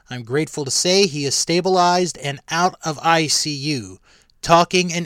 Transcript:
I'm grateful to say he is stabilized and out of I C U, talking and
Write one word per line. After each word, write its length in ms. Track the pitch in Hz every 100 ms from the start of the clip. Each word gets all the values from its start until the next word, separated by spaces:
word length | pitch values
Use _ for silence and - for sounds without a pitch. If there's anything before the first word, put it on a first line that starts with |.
| _
I'm 140 | 123
grateful 420 | 117 139 156 - 135
to 60 |
say 340 | - 180 190 202
he 200 | 147 143
is 100 | -
stabilized 840 | - 170 180 185 175 180 180 -
and 220 | 143 135 -
out 240 | 165 180 -
of 140 | 165 147
I 240 | 160 165 151
C 240 | - 151
U, 480 | 143 143 139 95 92 _ _ _ _
talking 500 | - 170 175 180 180
and 140 | 170